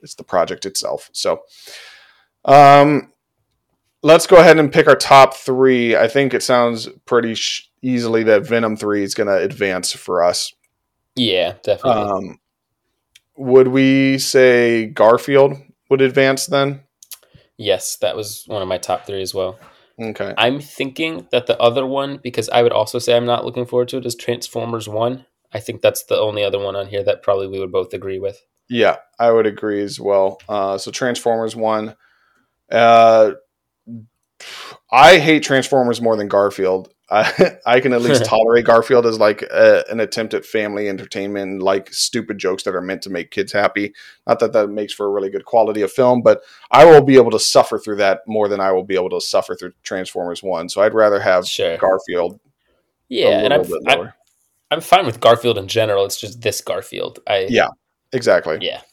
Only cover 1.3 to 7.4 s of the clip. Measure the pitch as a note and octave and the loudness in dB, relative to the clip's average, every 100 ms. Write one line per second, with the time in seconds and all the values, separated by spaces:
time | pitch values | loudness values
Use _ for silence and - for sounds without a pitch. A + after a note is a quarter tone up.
1.3 | E2+ - _ - - - - _ _ _ | -6 -8 _ -20 -20 -20 -20 _ _ _
2.3 | _ - C#3 C#3+ C#3+ C#3+ C#3+ - _ _ | _ 6 8 10 8 6 0 -4 _ _
3.3 | _ _ _ _ _ _ _ C#3+ E3 - | _ _ _ _ _ _ _ 4 4 8
4.3 | F3+ E3+ D#3+ D3 - D3+ C3 - C#3 C3 | 8 8 6 4 2 4 2 6 6 6
5.3 | - - C3 C3 B2 A#2 A2 A2+ C#3 C3+ | 2 -6 0 2 2 2 2 0 0 -2
6.3 | B2 - B2 A#2+ A2+ A#2+ - - B2 A#2 | -2 0 0 0 -4 -12 -18 -4 -2 -2
7.3 | A2 | -4